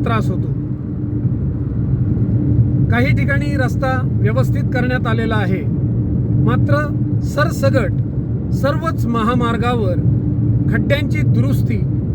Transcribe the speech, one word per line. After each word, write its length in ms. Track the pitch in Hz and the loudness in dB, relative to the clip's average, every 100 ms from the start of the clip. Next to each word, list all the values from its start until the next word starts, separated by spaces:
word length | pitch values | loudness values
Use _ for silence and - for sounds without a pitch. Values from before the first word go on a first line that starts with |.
त्रास 260 | 240 220 196 | -2 -2 -2
होतो. 240 | 190 - - - - - - - - - - - - - - - - - - - - - - - - - | -2 -2 -4 -6 -6 -6 -6 -4 -2 -2 -2 -2 -2 -4 -2 -2 0 0 0 0 0 2 2 4 2 2
काही 240 | 240 269 277 | 2 2 2
ठिकाणी 400 | 269 277 - 294 | 2 2 0 0
रस्ता 420 | 254 - 262 254 | 0 0 0 0
व्यवस्थित 580 | 254 - 208 262 - - - | 0 0 2 2 2 2 0
करण्यात 320 | 254 247 254 240 | 0 0 0 0
आलेला 300 | 220 220 214 | 0 0 0
आहे, 260 | 185 190 - - - - - - - - | 0 0 0 0 0 0 0 0 0 2
मात्र 420 | - - 294 294 302 - - - | 2 2 2 2 0 -2 -2 -2
सरसगट 1300 | - 269 302 - 277 - 196 - - - - - - | -2 0 0 2 2 2 0 -2 -2 -4 -4 -4 -2
सर्वच 520 | - 269 311 330 330 233 | 0 0 0 -2 -2 -2
महामार्गावर 880 | 233 220 247 233 226 240 247 196 175 - - - - - - - | 0 0 0 0 0 0 0 0 0 0 0 0 0 0 0 0
खड्ड्यांची 520 | - - 285 285 - | 0 0 0 0 0
दुरुस्ती 580 | - - - - - - - - - | 2 2 2 0 0 -2 -2 -2 -2